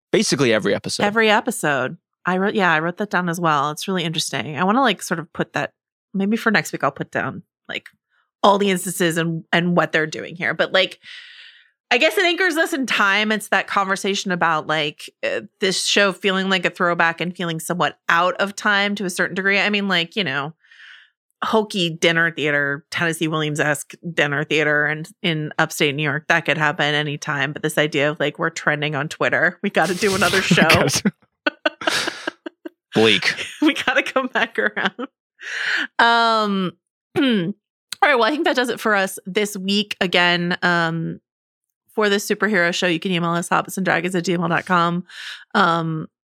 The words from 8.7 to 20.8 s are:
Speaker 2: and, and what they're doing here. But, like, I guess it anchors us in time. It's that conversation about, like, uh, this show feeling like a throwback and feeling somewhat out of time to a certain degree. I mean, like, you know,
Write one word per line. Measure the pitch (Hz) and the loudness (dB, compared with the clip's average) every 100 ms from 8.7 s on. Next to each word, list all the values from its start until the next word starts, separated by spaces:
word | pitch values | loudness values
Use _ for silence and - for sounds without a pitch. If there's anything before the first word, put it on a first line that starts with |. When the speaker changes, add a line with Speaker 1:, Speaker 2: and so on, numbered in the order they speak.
| 180 185 170 175 165 | 0 -2 -2 0 0
Speaker 2:
and, | 165 160 - | -2 -4 -2
and | 175 175 175 | 0 2 2
what | 156 | 2
they're | 165 156 | 0 -2
doing | - 95 175 | -6 -12 -6
here. | 123 | -4
But, | 170 165 | -2 0
like, | 190 190 - - - - - - - _ _ _ | 2 0 -4 -20 -20 -20 -20 -20 -20 _ _ _
I | 240 | 2
guess | 311 427 | 2 2
it | 349 | 0
anchors | 349 370 311 | 0 0 0
us | 349 | -2
in | 311 240 | -2 -2
time. | - 202 196 214 | 0 2 2 0
It's | 214 - | -2 -2
that | 190 - | -2 0
conversation | 202 190 190 202 196 196 | -2 -2 -2 -2 -4 -4
about, | 175 165 156 139 | 0 0 0 0
like, | 156 151 - - - | -2 -2 -6 -14 -8
uh, | 110 92 - _ | -4 -4 -6 _
this | 190 185 - | -2 -2 0
show | - 202 | 2 2
feeling | 180 202 190 190 | 0 -2 0 0
like | 185 180 | 0 0
a | |
throwback | - 175 170 165 165 | 0 0 2 0 0
and | 170 180 | -6 -4
feeling | 170 160 | -6 -4
somewhat | - 175 147 - - | -4 -2 -2 -2 0
out | 170 180 180 | 2 2 0
of | 196 - | -2 -2
time | 214 196 202 202 | 0 2 0 -2
to | 185 | -4
a | |
certain | - 180 185 | -2 -4 -2
degree. | 190 196 | 0 0
I | 180 | 0
mean, | 208 202 | 0 0
like, | 175 175 220 | 0 0 -4
you | 170 | -4
know, | 139 143 - _ - | -4 -6 -10 _ -20